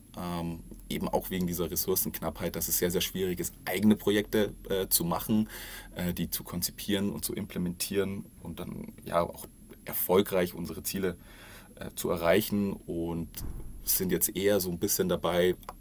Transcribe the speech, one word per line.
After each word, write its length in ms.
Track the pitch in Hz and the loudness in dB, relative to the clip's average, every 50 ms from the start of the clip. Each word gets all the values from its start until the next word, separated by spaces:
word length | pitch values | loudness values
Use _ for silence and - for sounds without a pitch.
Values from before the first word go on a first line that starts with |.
| - - - | -16 -14 -10
ähm, 440 | 90 90 87 87 85 85 85 85 82 - - - - - - | -8 -6 -4 -2 -2 -2 -4 -4 -6 -10 -14 -16 -14 -8 -6
eben 160 | - - 196 | -4 -2 0
auch 220 | - - 92 - - | 0 0 0 0 0
wegen 180 | 95 92 90 | 0 0 0
dieser 240 | 87 87 85 87 80 | 0 0 0 -2 -2
Ressourcenknappheit, 840 | - 85 - - 92 - - 92 - - 87 80 - - 92 85 - | 0 -2 0 2 2 2 0 -2 -2 -4 -4 -4 -4 -2 -4 -4 -2
dass 120 | 85 - - | -2 -2 0
es 100 | - - | 0 2
sehr, 120 | - 87 | 2 2
sehr 120 | 87 90 | 2 2
schwierig 380 | - - - 92 92 90 90 87 | 0 0 -2 -2 0 0 0 -2
ist, 120 | 85 - - - - | -4 -6 -6 -6 -4
eigene 280 | - 92 95 104 107 107 | -2 0 6 6 6 6
Projekte, 600 | - - 104 101 104 104 - - 110 104 101 - - - - | 6 4 2 2 2 2 2 2 2 2 2 -2 -8 -6 -2
äh, 180 | 95 95 95 - | -2 -2 0 2
zu 160 | - - 85 | 2 2 2
machen, 460 | 85 85 85 - - 110 107 107 - - - - - - - - - - | 2 -2 -2 0 2 2 2 2 0 -4 -12 -12 -12 -12 -14 -14 -12 -6
äh, 200 | - 90 87 85 | -4 -2 -2 0
die 160 | - 85 - | -2 -2 -2
zu 140 | - - 87 | -4 -6 -6
konzipieren 640 | - - 87 87 - - - - - 101 98 101 101 | -6 -4 -4 -4 -4 -4 -6 -2 0 0 2 2 0
und 160 | - - - | -2 -4 -4
zu 80 | - - | -4 -4
implementieren 920 | - - - - - 90 87 87 - - - 98 98 95 95 98 101 - - - - | -4 -6 -4 -4 -2 -2 -2 -2 -4 -4 -2 0 0 0 0 -2 -8 -10 -12 -14 -14
und 160 | - 87 82 - | -12 -10 -10 -8
dann, 360 | - - - 85 - - - - - | -8 -8 -8 -8 -10 -12 -14 -14 -6
ja, 160 | - 85 85 | 0 2 2
auch 260 | 85 - - - - - - - - - - - - | 2 0 -4 -12 -14 -16 -18 -20 -20 -20 -20 -14 -10
erfolgreich 680 | - - - - - 90 98 101 - 95 92 90 90 - | -4 -2 0 4 6 6 6 6 6 4 2 2 2 0
unsere 280 | 82 87 85 80 - | -6 -6 -6 -6 -6
Ziele, 360 | 87 - - 98 95 92 90 - - - - - - - - - - - - | -4 -4 -2 0 0 -2 -2 -4 -12 -20 -20 -20 -18 -18 -18 -18 -20 -18 -14
äh, 160 | - - - - | -12 -12 -10 -8
zu 140 | - - - | -4 0 0
erreichen 640 | 90 85 82 85 87 104 110 - 104 101 101 98 | 0 4 6 6 6 6 6 4 2 2 2 0
und 560 | 92 - - - 85 85 82 85 82 82 82 - - - - - - - - - - - - | -2 -4 -6 -6 -4 -2 -2 -2 -2 -2 -4 -6 -6 -8 -6 -6 -6 -6 -8 -10 -10 -6 0
sind 260 | - - - 95 90 | 0 2 2 2 2
jetzt 220 | 90 85 - - - | 2 2 2 0 0
eher 260 | 90 98 101 104 98 | 2 4 4 4 4
so 100 | 90 92 | 2 0
ein 80 | 85 82 | -2 0
bisschen 320 | 107 98 - - 95 90 | 0 0 2 2 2 2
dabei, 460 | - - - 85 87 87 87 92 90 - - - - - | 2 2 2 2 4 6 6 4 4 2 -4 -14 -14 -14